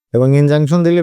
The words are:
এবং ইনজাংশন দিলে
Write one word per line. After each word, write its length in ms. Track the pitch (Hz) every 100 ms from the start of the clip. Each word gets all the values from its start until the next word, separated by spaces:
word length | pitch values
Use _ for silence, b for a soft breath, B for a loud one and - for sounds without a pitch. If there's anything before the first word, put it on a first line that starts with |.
| _
এবং 140 | 120 131 143
ইনজাংশন 380 | 143 147 147 175 170
দিলে 160 | 175